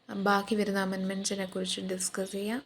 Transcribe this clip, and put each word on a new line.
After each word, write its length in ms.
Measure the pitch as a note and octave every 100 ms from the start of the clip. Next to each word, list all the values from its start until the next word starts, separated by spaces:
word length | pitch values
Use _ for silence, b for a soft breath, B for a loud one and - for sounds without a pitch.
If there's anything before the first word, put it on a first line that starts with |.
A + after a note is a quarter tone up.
| -
ബാക്കി 460 | G3+ G3 G3+ G3+
വരുന്ന 240 | G#3+ G#3 G3
അമെൻഡ്മെന്റ്സിനെ 680 | F#3+ F#3+ F#3+ G3 G3 G3
കുറിച്ചും 420 | F#3 F#3+ F#3 F#3+ F#3+
ഡിസ്കസ് 460 | F#3 F#3 - F#3+
ചെയ്യാം. 300 | G3 G#3 A#3+